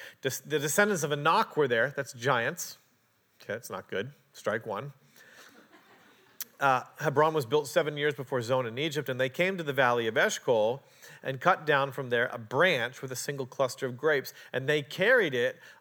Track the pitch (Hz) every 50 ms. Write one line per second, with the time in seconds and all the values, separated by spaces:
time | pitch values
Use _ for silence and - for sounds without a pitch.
0 | - - - _ - 131 - - - 147 151 147 143 156 - 202 208 214 202 156
1 | 147 143 147 143 147 165 175 214 214 - - 151 143 127 120 113 120 143 139 143
2 | 131 - - 120 117 139 131 117 117 139 180 - - - - - _ _ _ _
3 | _ _ _ _ _ _ _ _ - - 101 - - - 98 92 - - - 95
4 | 110 135 143 _ _ _ _ - - 107 104 113 - 113 98 104 135 143 - _
5 | _ _ _ - - - - - - - - - - _ - - _ _ - _
6 | _ _ _ _ _ _ _ - - - _ - 143 135 131 123 - - - -
7 | 143 156 131 143 151 160 156 156 127 110 143 151 143 135 - 175 151 151 147 147
8 | 147 151 139 - 131 - 139 123 113 113 131 131 123 113 113 127 156 165 139 151
9 | 131 135 127 123 131 131 - - 175 190 196 175 165 143 131 139 131 120 120 120
10 | 117 110 107 143 180 214 - - - 139 120 110 107 113 127 139 _ _ - -
11 | - - - - - 139 135 127 - 175 185 185 165 151 147 135 139 139 131 147
12 | 135 120 120 120 123 - - 120 113 107 123 139 175 185 160 123 117 123 127 -
13 | 139 127 127 - - - 143 135 131 123 - - 139 123 - - 135 127 123 123
14 | 151 160 147 135 131 - - - - - - 127 135 143 151 151 139 - - 170
15 | 190 233 262 247 190 151 127 120 120 127 - - - - - -